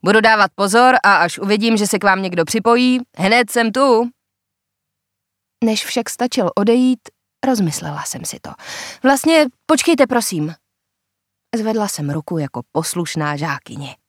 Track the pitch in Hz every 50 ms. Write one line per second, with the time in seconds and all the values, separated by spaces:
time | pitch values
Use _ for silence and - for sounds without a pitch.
0 | - 170 202 220 214 226 220 214 202 185 _ - 196 202 185 233 247 254 247 240
1 | - 196 202 170 165 175 - - - 196 208 214 208 233 226 208 202 196 - 202
2 | 190 202 190 190 190 185 180 175 165 151 - 226 196 226 233 240 254 254 254 254
3 | 247 _ _ - 170 190 220 247 247 214 - 240 233 226 208 247 277 277 247 220
4 | 240 240 - _ _ _ _ _ _ _ _ _ _ _ _ _ _ _ _ _
5 | _ _ _ _ _ _ _ _ _ _ _ _ - 226 220 214 - - - 254
6 | 247 - - - 240 247 - - 208 175 - - 202 214 233 247 254 254 254 233
7 | _ - _ _ _ _ _ _ - 254 262 220 196 165 147 - - 156 147 147
8 | - - - - 165 - - - _ - - _ - - - - - - - -
9 | _ 254 277 269 - 311 330 320 302 254 _ _ _ _ 311 285 - - 339 262
10 | 285 214 254 240 226 - - 165 151 156 165 _ _ _ _ _ _ _ _ _
11 | _ _ _ _ _ _ _ _ _ _ - 233 214 220 220 226 208 196 - -
12 | 151 143 143 156 151 - 180 165 147 139 _ 120 - _ _ - 160 - - 180
13 | 170 156 - 160 156 147 147 143 151 - 139 139 _ - 117 - 143 135 131 _
14 | _